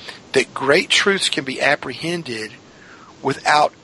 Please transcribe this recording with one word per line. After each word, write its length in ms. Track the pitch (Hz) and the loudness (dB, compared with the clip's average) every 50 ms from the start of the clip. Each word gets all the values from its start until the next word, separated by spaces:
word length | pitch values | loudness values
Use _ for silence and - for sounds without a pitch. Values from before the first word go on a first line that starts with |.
| - - - - - - | -18 -18 -18 -18 -6 -2
that 220 | - 131 117 - - | 0 0 0 0 -2
great 360 | - 127 135 147 185 - - | -2 2 2 4 4 2 2
truths 380 | - - - 202 196 185 - | 2 2 2 2 2 2 0
can 160 | - - 156 139 | -2 -2 -4 -4
be 160 | 131 131 - | -6 -4 0
apprehended 960 | - 139 147 - - 139 123 - 156 165 175 170 160 131 113 110 107 107 - - - - - - - - - - - - - - - | 0 0 0 0 -4 -8 -10 -8 -6 -6 -6 -6 -6 -8 -8 -8 -10 -12 -14 -18 -20 -20 -20 -20 -20 -20 -20 -20 -20 -20 -14 -6 -4
without 480 | 131 139 - - - 151 151 147 - - - | -4 -4 -2 0 2 4 4 4 2 -2 -6